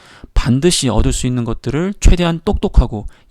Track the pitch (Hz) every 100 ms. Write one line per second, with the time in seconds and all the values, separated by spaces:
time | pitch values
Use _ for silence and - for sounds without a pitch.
0 | - - - - - 123 170 175 135 107
1 | 131 127 127 123 117 110 - 131 180 202
2 | - 175 175 170 - 190 196 - 123 110
3 | 104 - _